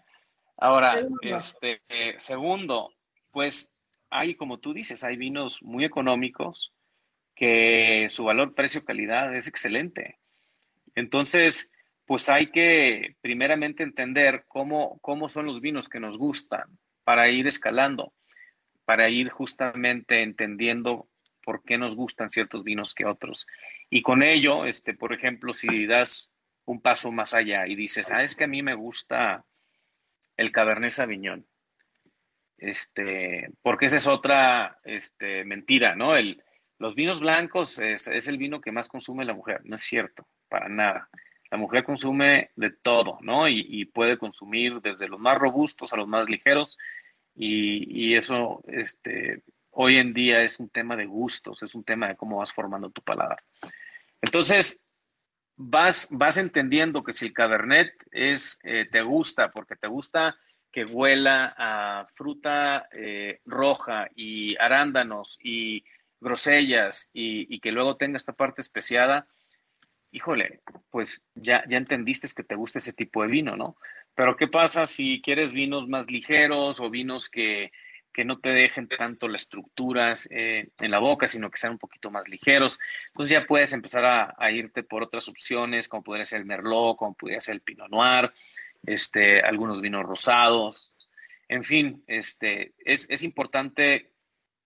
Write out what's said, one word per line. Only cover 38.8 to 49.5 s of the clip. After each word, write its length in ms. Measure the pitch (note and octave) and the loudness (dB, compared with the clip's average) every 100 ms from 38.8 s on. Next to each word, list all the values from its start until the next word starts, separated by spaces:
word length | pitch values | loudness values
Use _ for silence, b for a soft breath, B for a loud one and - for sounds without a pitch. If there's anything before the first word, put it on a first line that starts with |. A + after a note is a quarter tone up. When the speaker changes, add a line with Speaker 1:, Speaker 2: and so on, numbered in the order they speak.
| A#2+ | -8
Speaker 1:
consume 340 | C3 - B2+ B2+ | -10 -12 -8 -6
la 80 | |
mujer. 280 | G2 G2+ G2+ | -6 -6 -8
No 120 | - A2 | -6 -8
es 60 | |
cierto, 440 | - A#2+ F#2+ - - _ - | -4 -2 -4 -8 -20 _ -8
para 180 | G2+ G2 | -6 -6
nada. 420 | G#2 G#2 F#2+ - - b b - | 0 0 0 -8 -20 b b -8
La 80 | G#2 | -6
mujer 280 | G#2 A#2+ - | 0 0 0
consume 640 | C#3+ C3+ C#3 C#3 C#3 - - | -4 -2 2 6 4 2 -4
de 140 | G#2+ | -4
todo, 480 | - B2 A#2 A2+ - | -2 2 2 2 -2
¿no? 260 | - C3 D#3+ | -2 2 2
Y, 180 | A2+ - | 2 -4
y 160 | G#2+ G2 | -8 -6
puede 320 | - A#2+ B2 | 0 2 2
consumir 640 | A2 - G2+ A2 B2 A#2+ | -4 -12 -8 -4 -2 -4
desde 260 | G#2+ F#2+ G2 | -8 -6 -10
los 120 | F#2+ | -2
más 180 | A#2 C3 | 2 4
robustos 560 | C3+ C3 D3 - B2 | 4 2 0 -2 -6
a 40 | A2 | -4
los 100 | G2+ | -2
más 220 | A2 A2 | -2 -2
ligeros. 480 | A2 - C#3+ D3 - B B B B _ - | 0 2 2 2 -8 B B B B _ -8
Y, 520 | A2 G#2+ G#2 G#2 - A#2+ A2+ | -4 -2 0 -2 -6 -4 2
y 60 | A#2 | 2
eso, 460 | A2+ B2 A#2 G2 - | 2 -2 -2 -6 -10
este, 760 | - A2 - - A2 B2 G#2+ _ | -8 -8 -8 -8 -6 -6 -8 _